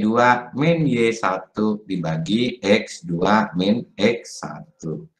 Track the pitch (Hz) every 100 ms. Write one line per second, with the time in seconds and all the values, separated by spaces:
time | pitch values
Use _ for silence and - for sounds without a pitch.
0 | 107 117 123 120 - 123 156 165 143 117
1 | 113 113 95 92 - - 107 104 - 92
2 | 80 80 80 110 123 - 98 107 - -
3 | 85 85 95 107 104 85 95 117 - -
4 | 107 - - - - - - _ 80 76
5 | - _